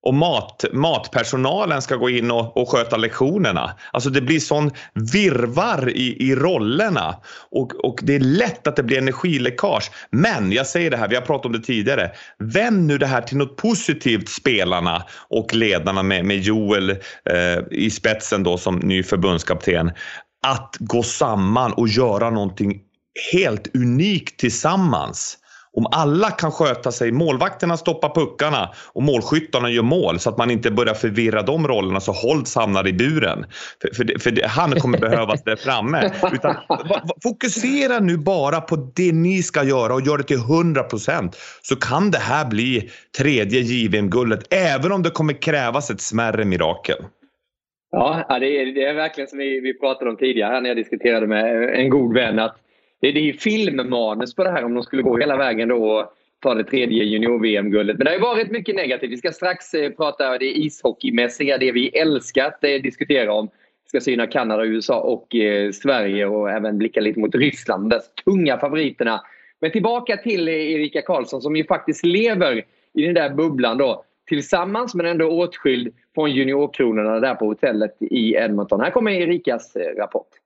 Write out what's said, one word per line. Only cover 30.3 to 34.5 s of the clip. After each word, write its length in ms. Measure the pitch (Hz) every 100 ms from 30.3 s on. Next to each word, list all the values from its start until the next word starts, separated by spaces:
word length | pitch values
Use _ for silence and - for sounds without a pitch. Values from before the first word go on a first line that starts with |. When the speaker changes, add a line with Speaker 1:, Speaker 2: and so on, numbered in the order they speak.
| 110
Speaker 1:
man 140 | 120
inte 200 | 117 120
börjar 220 | 104 113
förvirra 480 | 110 117 104 113 107
de 260 | 98 160 147
rollerna 320 | 117 95 95
så 120 | 95
Holtz 440 | 95 117 156 - -
hamnar 320 | 107 95 95
i 60 |
buren. 520 | 92 127 156 104 52 - - - -
För, 140 | - -
för 80 |
det, 200 | 117 -
för 80 | 123
det, 160 | 117
han 240 | 110